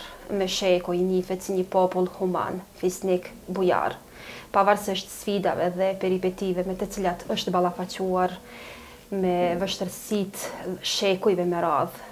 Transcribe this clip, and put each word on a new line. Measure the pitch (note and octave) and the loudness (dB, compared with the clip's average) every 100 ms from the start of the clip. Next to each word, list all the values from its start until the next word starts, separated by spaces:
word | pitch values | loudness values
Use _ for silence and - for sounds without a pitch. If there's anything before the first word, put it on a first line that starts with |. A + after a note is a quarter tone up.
| - - - | -6 -14 -4
me | G3+ F#3 | -2 -2
shekuj | - G3 F3+ F3+ F3 | 2 4 4 2 0
njihet | F#3 F#3 F3+ F#3 | 2 2 0 -4
si | - F#3+ | -2 -2
një | F#3 | 2
popull | F#3+ F#3 F#3 F3+ | 4 4 4 0
human, | - F#3 E3+ G#2+ F#3 - - | 0 0 0 -2 -4 -10 -4
fisnik, | F3+ - F#3+ F3+ - - | -2 0 0 0 0 -12
bujar. | - F#3 F3+ F#2+ - - - - - - - G3+ | -8 0 2 4 2 -4 -12 -18 -16 -16 0 4
Pavarësisht | G3 G3+ G3+ F#3 - | 6 4 2 -4 -6
sfidave | - - G3+ F3+ - F3 F3+ | -6 -2 0 2 2 0 2
dhe | F#3+ F#3+ | 0 0
peripetive | F#3+ F#3 F#3+ F#3 G3 F3+ | 0 2 0 0 -2 0
me | F3+ F#3 | -2 -4
të | G3+ - | -4 -2
cilat | F3+ F3 - | -2 -2 -4
është | G#3+ G3+ | -4 0
ballafaquar | F#3 F3+ F3+ F3+ - F#3 F#3 F3+ F3+ - - - - - - - | 2 2 0 -6 -4 0 2 2 -2 -16 -16 -16 -16 -18 -20 -6
me | G3 F3+ F3 F3 E3+ | 0 2 2 2 2
vështërsitë | F#3+ - F#3 - - G#3 G3 - - - F3+ F#3 | -2 -2 -6 -6 -2 -2 -2 -6 -10 -8 -6 -6
shekujve | - - G3+ F#3+ G#3+ F3+ F3 | -4 0 2 4 4 4 2
me | F3 | 2
radhë, | E3 C#3 C#3 - - | 4 4 2 -4 -14